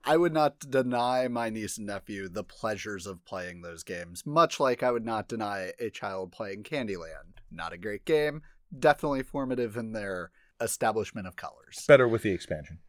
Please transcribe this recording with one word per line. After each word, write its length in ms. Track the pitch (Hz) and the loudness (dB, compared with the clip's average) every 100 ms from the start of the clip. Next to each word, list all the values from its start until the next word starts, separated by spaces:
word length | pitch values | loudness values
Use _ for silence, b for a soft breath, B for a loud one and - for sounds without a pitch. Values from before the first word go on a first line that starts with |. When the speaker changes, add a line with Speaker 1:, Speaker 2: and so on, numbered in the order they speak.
| - | 4
Speaker 1:
I 120 | 160 | 6
would 160 | 175 | 6
not 240 | 156 151 - 139 | 4 2 2 0
deny 600 | 131 127 123 123 127 127 | 0 2 2 2 2 2
my 200 | 120 117 | 0 -2
niece 300 | 110 104 - | -4 -6 -6
and 80 | 101 | -6
nephew 420 | 101 - 101 95 | -8 -6 -8 -6
the 160 | 92 | -8
pleasures 600 | 98 - 110 104 107 98 95 | -8 -6 -4 -4 -6 -8 -10
of 180 | 90 | -12
playing 380 | _ 95 90 87 | _ -10 -8 -10
those 200 | 87 82 | -12 -14
games, 400 | - 87 85 87 - | -10 -8 -8 -10 -2
much 340 | 151 160 - | 4 4 4
like 220 | 139 123 | 0 2
I 80 | 127 | 2
would 160 | 120 113 | 0 -2
not 220 | 110 104 | -4 -4
deny 440 | 117 104 101 92 - | -4 -4 -4 -6 -6
a 100 | 113 | -8
child 420 | - 104 95 92 | -6 -8 -6 -8
playing 320 | - 104 101 | -8 -10 -10
Candyland. 760 | 104 147 113 90 82 76 67 - - | -6 -6 -4 -6 -8 -14 -18 -20 -18
Not 220 | 85 82 | -10 -10
a 60 | 87 | -8
great 260 | 104 104 | -8 -6
game, 380 | - 156 151 151 - - _ 131 | 0 2 2 -2 -14 -20 _ 2
definitely 440 | 151 143 151 135 | 4 4 2 -2
formative 560 | 131 143 131 123 117 113 | -4 -4 -2 -2 -2 -4
in 140 | 113 | -6
their 380 | 110 101 92 85 _ _ _ | -6 -4 -6 -8 _ _ _
establishment 680 | 113 - 113 110 104 113 92 | -4 0 2 2 -2 -6 -10
of 100 | - | -10
colors. 460 | 73 - - - - | -12 -12 -18 -12 8
Speaker 2:
Better 180 | 143 120 | 10 10
with 140 | 113 | 4
the 120 | 110 | 2
expansion. 480 | 90 - 80 71 82 | 0 -2 -8 -8 -16